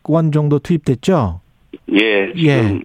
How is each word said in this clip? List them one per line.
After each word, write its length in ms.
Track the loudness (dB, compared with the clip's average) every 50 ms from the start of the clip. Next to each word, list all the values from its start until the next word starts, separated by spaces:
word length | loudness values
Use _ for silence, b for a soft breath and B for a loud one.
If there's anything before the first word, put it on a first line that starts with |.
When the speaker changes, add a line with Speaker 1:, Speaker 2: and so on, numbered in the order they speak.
| -4
Speaker 1:
원 260 | -2 0 2 2 2
정도 280 | 0 0 0 0 0 0
투입됐죠? 800 | 0 -2 -2 -2 0 -2 -4 -2 0 0 0 0 0 -2 -4 -8 -14 _ _ _ _ _ -20 -16 _ -2 0
Speaker 2:
예, 400 | 0 2 2 0 0 -2 -2 -2
지금 100 | 0 0
Speaker 1:
예. 340 | 2 2 2 2 0 -2 -4 -4